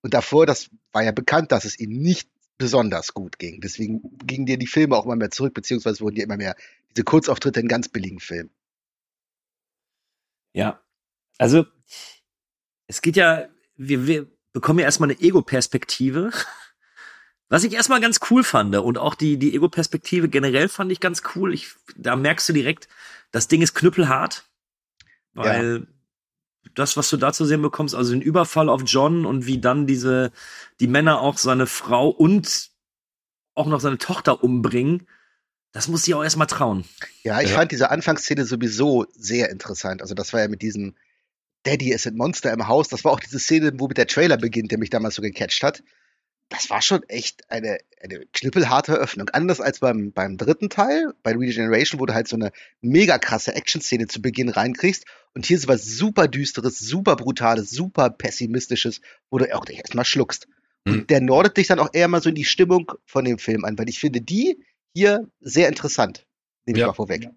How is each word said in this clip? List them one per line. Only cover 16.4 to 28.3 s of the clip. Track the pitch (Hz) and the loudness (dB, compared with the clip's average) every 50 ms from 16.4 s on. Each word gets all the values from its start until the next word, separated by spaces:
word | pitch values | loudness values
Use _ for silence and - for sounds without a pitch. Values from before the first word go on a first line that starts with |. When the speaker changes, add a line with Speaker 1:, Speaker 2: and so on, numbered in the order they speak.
| - - - - - - _ _ _ _ | -10 -10 -12 -20 -20 -20 _ _ _ _
Speaker 2:
<laughs> | _ - - - - - - _ _ _ _ _ | _ -20 -20 -20 -20 -20 -20 _ _ _ _ _
was | 117 170 190 | 2 2 2
ich | 226 208 | 2 0
erstmal | 233 233 240 269 240 | 0 2 2 2 2
ganz | 220 233 220 - - - | 4 2 0 0 2 4
cool | 233 254 240 | 4 4 4
fand. | - - 123 104 101 101 | 4 2 2 2 2 0
Und | 101 95 117 123 | 0 0 0 -2
auch | - 135 151 - | 0 -2 -4 -2
die, | - 151 156 147 | 0 0 0 2
die | 135 135 147 - | 2 2 0 2
Ego-Perspektive | 143 160 175 - 170 160 - - 156 _ - - 180 165 160 | 2 0 0 0 -2 -4 -2 -4 -8 _ -2 0 0 0 0
generell | - 139 135 139 123 135 156 | 0 0 0 2 2 2 0
fand | 196 - - 196 185 | 0 -2 -6 -4 -4
ich | 185 - | -4 -2
ganz | - 185 175 - - - - | -2 -4 -4 -4 -8 -8 -6
cool. | 175 196 185 160 | -4 -4 -4 -4
Ich, | 143 - - - _ _ - - | -6 -10 -16 -20 _ _ -20 -20
da | - - 117 123 | -8 -4 -4 -2
merkst | 131 135 147 170 - - - | 0 0 0 0 0 -2 0
du | 170 | 0
direkt, | 147 120 135 165 - - _ _ - - - - - _ _ | 0 0 0 -4 -6 -10 _ _ -20 -20 -20 -20 -20 _ _
das | - 120 - | -2 -2 2
Ding | - 156 156 | 4 4 4
ist | 165 160 - | 4 2 2
knüppelhart, | - - 233 - - 170 135 131 135 - - - - _ _ _ _ _ _ _ _ _ _ _ _ - _ _ _ _ _ _ | 2 2 2 4 4 2 2 2 0 0 -4 -6 -10 _ _ _ _ _ _ _ _ _ _ _ _ -20 _ _ _ _ _ _
weil | - 113 107 107 117 117 117 117 117 | -4 -2 0 0 0 0 -2 -2 -4
Speaker 1:
Ja. | - _ _ _ _ _ _ _ _ _ _ _ _ _ _ _ _ - _ | -6 _ _ _ _ _ _ _ _ _ _ _ _ _ _ _ _ -12 _
Speaker 2:
Das, | - 139 135 - | -4 -2 -2 0
was | 151 139 - | -2 0 0
du | - | 0
da | 135 135 139 147 | 2 0 0 0
zu | - 160 | 0 0
sehen | 143 156 151 | 2 2 2
bekommst, | 151 147 - - 156 143 131 | 0 -2 -2 -2 -6 -4 -2
also | 123 123 120 | -2 0 0
den | 123 131 | 0 0
Überfall | 143 135 | 0 2